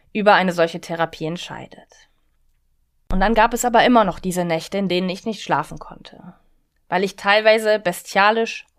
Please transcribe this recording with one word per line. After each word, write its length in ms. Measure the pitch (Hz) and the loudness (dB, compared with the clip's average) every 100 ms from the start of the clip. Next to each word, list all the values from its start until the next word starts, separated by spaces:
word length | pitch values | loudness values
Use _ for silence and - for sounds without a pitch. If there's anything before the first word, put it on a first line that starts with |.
| _ | _
über 220 | 214 202 | 0 2
eine 180 | 180 185 | 4 2
solche 300 | 170 165 165 | 0 -2 -2
Therapie 440 | - 165 165 - 156 | -10 -4 -4 -4 -8
entscheidet. 840 | 175 - - 131 - _ _ _ _ _ _ _ _ _ _ _ _ _ | -8 -12 -16 -18 -20 _ _ _ _ _ _ _ _ _ _ _ _ _
Und 80 | 185 | 0
dann 140 | 202 | 2
gab 200 | 220 233 | 4 2
es 100 | 240 | 0
aber 220 | 247 226 247 | 2 4 6
immer 180 | 240 | 4
noch 160 | 196 - | 2 -2
diese 240 | 185 180 | -6 -4
Nächte, 340 | 175 160 - 196 | -2 -4 -4 -6
in 120 | 190 | -2
denen 200 | 180 185 | -2 -4
ich 160 | 185 226 | -6 -10
nicht 160 | 196 | -10
schlafen 380 | - 147 156 156 | -4 -4 -4 -12
konnte, 540 | - - - - 175 - _ _ _ _ _ | -18 -20 -20 -20 -20 -20 _ _ _ _ _
weil 140 | 175 | -4
ich 120 | 196 - | -4 -4
teilweise 640 | 202 208 220 220 220 214 | 0 4 4 4 2 0
bestialisch 880 | 180 175 - 196 208 226 226 - - | -2 -6 -4 2 2 2 -2 -6 -16